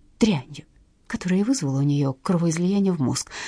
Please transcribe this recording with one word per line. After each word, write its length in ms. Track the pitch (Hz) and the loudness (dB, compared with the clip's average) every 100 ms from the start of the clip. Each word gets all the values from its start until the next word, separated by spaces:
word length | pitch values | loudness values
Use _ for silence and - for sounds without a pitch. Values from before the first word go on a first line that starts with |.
| _ - | _ 0
дрянью, 460 | 220 151 127 143 - _ _ _ - | 2 2 -4 -18 -20 _ _ _ -12
которая 380 | - 180 185 208 | -6 -2 0 0
вызвала 340 | 269 139 135 | 0 0 0
у 40 | |
неё 300 | 143 143 139 | 2 2 0
кровоизлияние 760 | 135 - 175 170 156 180 202 196 | -2 -2 0 2 0 0 2 2
в 80 | 170 | 0
мозг. 320 | 123 127 - - | 0 -2 -8 -12